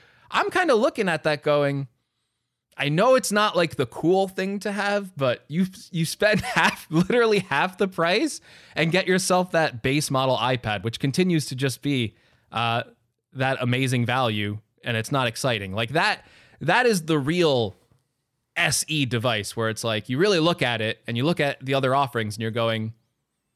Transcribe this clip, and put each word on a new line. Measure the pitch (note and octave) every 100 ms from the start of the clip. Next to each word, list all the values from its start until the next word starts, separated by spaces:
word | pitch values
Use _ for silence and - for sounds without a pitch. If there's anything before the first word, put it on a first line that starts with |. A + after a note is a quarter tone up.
| _ _ -
I'm | - G4+
kinda | G4 F4 A3+
looking | C#4 D#4+ F#3+
at | D#3
that | D#3+ D3
going, | D3+ D3 C#3+ C#3 C#3 _ _ _ _ _ _ _ _ -
"I | C#3+
know | D#3 A#3 B3+
it's | -
not, | G#3 G#3 F3+
like, | E3+ -
the | C3
cool | - D#3+ F#3 G3
thing | F#3+ F#3+ G3+
to | G#3
have, | G3+ G3+ G3+ G3 D#3+
but | C3 A#2 -
you, | D3+ F#3 - -
you | E3
spend | E3 - G#3 G#3+
<laughs> | - -
half, | F3 - -
literally | D#3+ F#3 A#3+ A3+ G3+
half | - C#3 F#3 -
the | G3
price | F#3+ E3 G3+ D#4 - - - - -
and | E3
get | F3 F#3
yourself | F#3 F#3 F3+ F3+
that | E3 D3+ A#2+
base | C3 C#3+ D3
model | C3 C3 B2
iPad," | A#2+ B2+ A2+ G#2
which | A2 -
continues | C#3 C3 F#3 E3 -
to | B2+
just | C3+ A#2+
be, | C#3+ C3+ A2 - _ _ _
uh, | A2 A#2 A#2 - _ _ _ _
that | C3 C3 C3+
amazing | B2 B2 C3 B2+ A#2
value, | B2+ B2 G#2+ G#2 G#2 - _
and | - A2+
it's | A2
not | C#3 B2
exciting. | A2 C3+ A2+ G2
Like, | G2 A#2
that, | D3+ G#3 F3+ - - _ _
that | C#3 G3+ B3
is | G3+ D#3
the | D#3
real | C3+ F3 E3 C3 G#2+ - _ _ _ _ _ _ _ -
S | E3+ - -
E | D#3 C3
device | A#2+ A#2 A2 G2 -
where | A2
it's | A2 A#2
like, | G#2+ G#2
you | B2+
really | G3+ F3+
look | D#3+ E3+
at | B2+ A2+
it | A2 - -
and | A#2
you |
look | C#3+ E3+
at | C#3+ - C3
the | C3+
other | C3 C3+
offerings | C3+ A#2 G#2+ G#2
and |
you're | A2+
going, | A2+ A2+ A2+ A2 - _ _ _ _ _